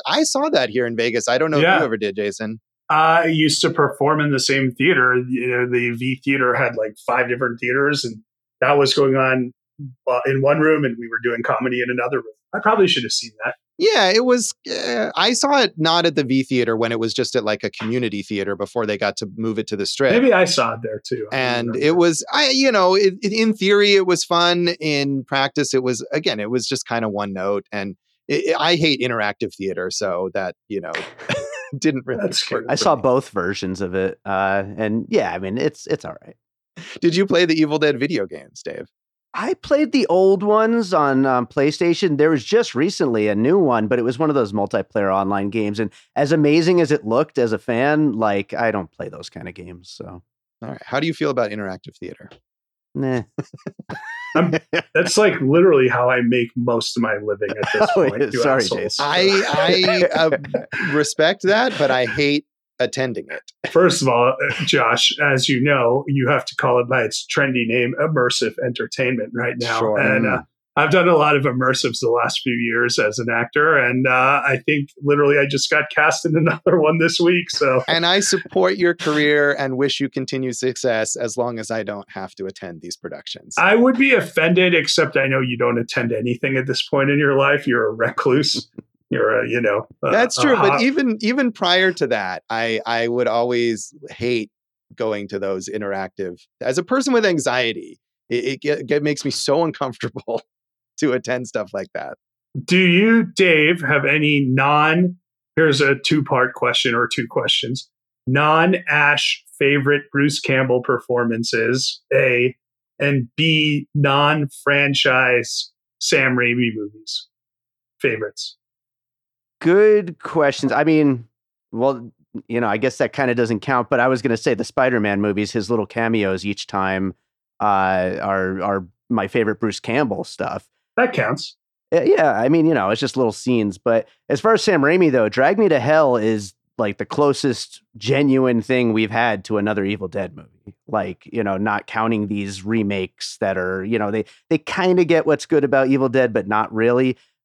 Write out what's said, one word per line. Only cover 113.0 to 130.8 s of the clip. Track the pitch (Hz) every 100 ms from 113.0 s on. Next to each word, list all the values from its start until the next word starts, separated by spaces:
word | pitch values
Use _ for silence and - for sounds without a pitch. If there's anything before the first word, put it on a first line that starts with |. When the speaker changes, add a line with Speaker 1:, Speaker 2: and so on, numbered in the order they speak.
| 143 139 120 -
Speaker 2:
B, | 160 156 151 147 - 147
non-franchise | 143 139 147 156 147 - - 143 143 139 139 131 127 123 113 - - _ _ -
Sam | - 147 131 123
Raimi | 120 120 120 110
movies | 104 107 107 - - _ _ _ _ _ _ _
favorites? | 135 110 107 - - - _ _ _ _ _ _ _ _ _ -
Speaker 3:
Good | 165 190 214 208 180 160
questions. | - 165 143 - 135
I | 117
mean, | 151 156 147 127 117 _ _ _ _
well, | 110 131 127 117 - _ - -
you | 117
know, | 113
I | 104
guess | 127 -
that | 120
kinda | - 131 120
doesn't | 117 110
count, | - 127 117
but | 131
I | 127
was | 127
gonna | 123 113
say | -
the | 110
Spider-Man | - - 131 123 104 101
movies, | 104 101 104
his | 120 95
little | 117 101
cameos | 117 113 113 101 95 101
each | 101 -
time, | 101 95 95 95 - _ _ _ -
uh, | 104 98 95 95 92 90
are, | 98 98 92 95
are | 95 98 87 _ -
my | 117 95
favorite | 123 107 104
Bruce | 110 95
Campbell | - 120 135 98
stuff. | - - - 98 - _